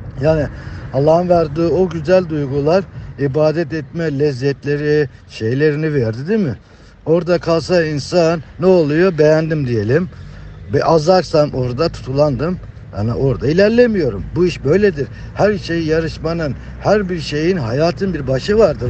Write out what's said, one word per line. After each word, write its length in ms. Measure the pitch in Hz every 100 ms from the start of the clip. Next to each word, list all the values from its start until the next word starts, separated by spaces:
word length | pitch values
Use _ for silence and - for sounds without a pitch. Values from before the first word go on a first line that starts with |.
| - -
Yani 240 | 151 160 131 - - - -
Allah'ın 360 | 131 147 165 180
verdiği 380 | 175 156 151 170
o 220 | 151 185
güzel 400 | 165 143 185 175
duygular, 540 | 156 139 143 143 185 - - - -
ibadet 540 | 139 147 156 156 156
etme 460 | 156 139 165 160 139
lezzetleri, 920 | 151 123 143 135 139 147 151 151 143 - -
şeylerini 640 | - 110 131 151 147 156
verdi, 340 | 147 113 113 151
değil 120 | 220
mi? 160 | 160 95 - - - - -
Orada 340 | 170 170 175
kalsa 440 | - 165 139 180
insan 580 | 156 147 - 175 160 170 - -
ne 60 | 180
oluyor? 520 | 180 147 151 190 151
Beğendim 500 | 151 156 160 160 127
diyelim. 420 | 117 104 147 185 - - - - - -
Ve 100 | 135
azarsam 720 | 156 165 156 185 160 156 -
orada 360 | 131 123 123 165
tutulandım. 680 | - 110 135 151 120 160 185 - - - 92
Yani 160 | 110
orada 340 | 87 135 98 127
ilerlemiyorum. 760 | 170 208 233 247 208 139 101 117 139
Bu 100 | 180
iş 200 | 135 127
böyledir. 420 | 185 208 147 131 - - -
Her 220 | 196 202
şey 260 | 123 170
yarışmanın, 720 | 156 160 160 - 160 170 151 - - -
her 280 | 151 208 185
bir 100 | 180
şeyin, 380 | 135 147 165 190
hayatın 560 | 113 127 165 175 190
bir 140 | 156 127
başı 300 | 135 - 214
vardır, 320 | 196 143 123